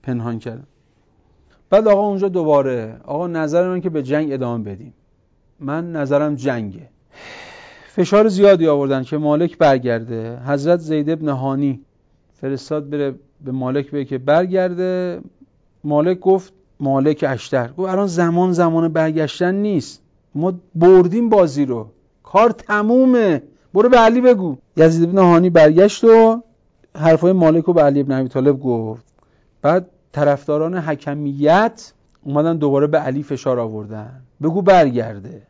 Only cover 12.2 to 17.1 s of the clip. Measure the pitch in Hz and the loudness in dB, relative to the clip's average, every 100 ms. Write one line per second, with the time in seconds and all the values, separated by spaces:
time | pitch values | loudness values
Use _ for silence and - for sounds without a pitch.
12.2 | _ _ 135 135 - 151 143 147 139 127 | _ _ -10 -10 -6 -8 -6 -6 -6 -8
13.2 | _ _ 139 131 127 135 139 147 131 135 | _ _ -10 -6 -4 -4 -6 -8 -8 -8
14.2 | 131 156 185 185 185 175 185 180 180 180 | 0 0 0 -2 -4 -4 -4 -4 -6 -10
15.2 | - _ _ _ _ _ 147 147 165 180 | -16 _ _ _ _ _ -4 0 0 -2
16.2 | 185 190 185 _ _ _ 139 135 143 | 0 0 -2 _ _ _ -2 0 0